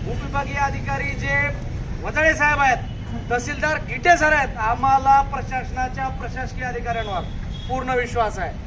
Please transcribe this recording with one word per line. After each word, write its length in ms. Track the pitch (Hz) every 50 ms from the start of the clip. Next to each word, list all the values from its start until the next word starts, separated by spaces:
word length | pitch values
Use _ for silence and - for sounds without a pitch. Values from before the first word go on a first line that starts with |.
| -
उपविभागीय 540 | - - - 277 277 254 277 277 262 277 285
अधिकारी 520 | 285 277 277 269 - 277 277 277 277 285 269
जे 220 | 254 - 277 277 285 285 - - - - - - - - - - - -
वजळे 300 | 208 - 294 311 320 320
साहेब 240 | - 294 294 294 285
आहेत, 180 | 277 269 247 220 - - - - - - - - - -
तहसीलदार 460 | 240 240 240 285 294 - 302 302 311 294 285 -
गिटे 300 | 240 254 - 349 349 320
सर 160 | 311 302 302
आहेत, 240 | 294 269 262 - 233
आम्हाला 640 | 220 220 240 247 254 269 269 269 269 277 277 277 277 269
प्रशासनाच्या 760 | 269 262 240 - 262 254 254 262 - 262 254 254 262 269 269 262
प्रशासकीय 560 | - - 247 233 - 262 254 - - - 262
अधिकाऱ्यांवर 560 | 247 247 - - 240 233 233 220 214 196 175 160 - - - - - - - - -
पूर्ण 260 | 240 262 254 254 254
विश्वास 440 | 247 240 233 - 240 233 208 202 -
आहे. 120 | 180 156 131 - -